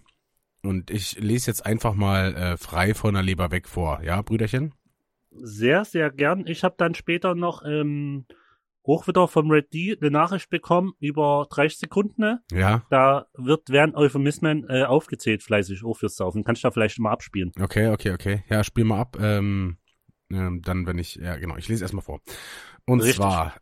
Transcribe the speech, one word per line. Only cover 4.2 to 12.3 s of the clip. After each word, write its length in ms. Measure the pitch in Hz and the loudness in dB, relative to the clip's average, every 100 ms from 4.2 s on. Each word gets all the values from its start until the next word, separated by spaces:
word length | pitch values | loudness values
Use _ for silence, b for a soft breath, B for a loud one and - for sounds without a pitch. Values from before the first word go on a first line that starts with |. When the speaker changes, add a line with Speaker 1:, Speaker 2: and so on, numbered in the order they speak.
Speaker 1:
Brüderchen? 520 | 107 113 110 131 151 - _ _ _ _ _ | -2 -2 0 -2 -4 -8 _ _ _ _ _
Speaker 2:
Sehr, 540 | - 123 104 117 165 208 | -18 -14 0 4 4 2
sehr 260 | 175 151 | -2 -2
gern. 340 | 135 143 185 165 | 0 0 0 -4
Ich 160 | 165 | -2
hab 140 | 185 - | -2 0
dann 180 | 170 170 | -2 -2
später 380 | - 170 185 | -4 -2 0
noch, 300 | 175 175 165 151 | 0 -2 -4 -4
ähm, 600 | 151 147 147 143 139 131 b b b b _ | -2 -2 -2 -6 -8 -12 b b b b _
auch 240 | - 160 - | 0 0 2
wieder 200 | 180 175 | 2 4
vom 240 | - 156 | 4 4
Red 200 | 151 135 | 2 2
D 220 | 156 180 220 | -6 -4 -2
eine 80 | 151 | 0
Nachricht 400 | 147 170 190 - | 2 2 -2 -4
bekommen 440 | 170 - 175 185 - | -6 2 2 2 -4
über 460 | 143 151 147 143 143 | -6 0 2 2 0
dreißig 280 | - 151 - | 0 0 0
Sekunden, 400 | - - 208 - | -6 -2 -2 0
ne? 200 | 214 | -2